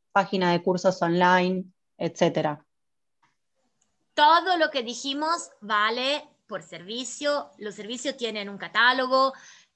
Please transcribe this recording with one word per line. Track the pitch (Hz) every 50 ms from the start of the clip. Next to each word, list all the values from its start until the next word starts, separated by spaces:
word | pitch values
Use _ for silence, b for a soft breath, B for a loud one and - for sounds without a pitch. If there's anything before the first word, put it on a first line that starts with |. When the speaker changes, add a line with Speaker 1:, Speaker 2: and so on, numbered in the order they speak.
| _ _
Speaker 1:
página | _ 202 190 185 208 190 180 175
de | 175 170 175
cursos | 190 180 180 - 190 180 -
online, | 175 170 170 180 180 180 185 185 180 180 185 185 185 - _ _ _ _ _
etcétera. | - 170 165 - - 180 165 170 165 151 151 147 147 _ _ _ _ _ _ _ _ _ _ _ _ _ _ _ _ _ _ _ _ _ _ _ _ _ _ _ _ _ _ _
Speaker 2:
Todo | - 294 302 330 339 339 370 359
lo | 339 311 302
que | 302 277
dijimos | 233 240 233 - - 277 277 285 311 320 339 339 - - - _
vale | 208 202 220 208 208 220 233 247 254 269 294 294 285 - _ _ _
por | _ 214 185 160
servicio. | - 175 160 170 190 220 247 254 247 - - 285 294 294 285 285 - _
Los | - 208 208 196
servicios | 214 202 208 247 240 - 285 262
tienen | - 240 220 214 214 202 202
un | 202
catálogo, | 196 180 170 - 214 233 247 254 262 262 254 262 262 269 269 269 B B B B B B B _